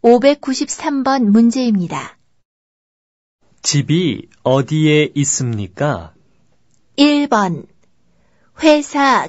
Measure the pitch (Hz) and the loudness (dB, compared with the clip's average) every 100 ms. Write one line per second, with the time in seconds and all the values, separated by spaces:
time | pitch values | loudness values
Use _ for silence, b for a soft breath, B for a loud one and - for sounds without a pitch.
0 | 233 240 269 285 - 262 294 - 320 285 | 6 4 4 0 -4 -6 -6 -6 -6 -4
1 | 262 269 220 208 233 247 247 202 170 143 | -2 0 2 4 4 2 0 -2 -2 -8
2 | 131 _ _ _ _ _ _ _ _ _ | -12 _ _ _ _ _ _ _ _ _
3 | _ _ _ _ _ _ - 147 135 160 | _ _ _ _ _ _ -2 -2 0 0
4 | 180 113 - _ 131 135 131 156 156 151 | 0 -4 -12 _ 0 0 0 0 2 2
5 | 151 143 135 - 127 110 95 - 147 107 | 0 -2 -4 -2 -4 -6 -8 -6 -4 -4
6 | 82 _ _ _ _ _ _ _ _ - | -10 _ _ _ _ _ _ _ _ 0
7 | 294 294 285 226 196 160 - _ _ _ | 2 2 0 -2 -2 -6 -12 _ _ _
8 | _ _ _ _ _ - 311 302 285 294 | _ _ _ _ _ -2 2 2 0 -2
9 | 277 226 | 0 0